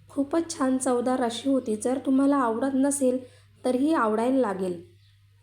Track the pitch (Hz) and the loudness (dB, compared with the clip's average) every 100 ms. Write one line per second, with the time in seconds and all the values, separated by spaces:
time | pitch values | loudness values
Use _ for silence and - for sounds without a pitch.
0 | - 285 277 330 330 - 262 262 262 247 | -8 -6 -2 -2 -4 -2 -2 0 0 0
1 | 247 254 233 226 269 262 226 214 240 269 | 0 0 -2 -2 -2 0 -2 -2 -2 -2
2 | 277 262 277 285 233 226 277 262 277 285 | 0 2 4 2 0 0 0 0 0 2
3 | 254 254 - - - _ 254 254 294 320 | 0 0 -4 -20 -20 _ -2 0 2 2
4 | 220 214 247 269 214 180 185 170 - - | 2 2 2 2 0 -2 -4 -6 -12 -20
5 | _ _ _ _ | _ _ _ _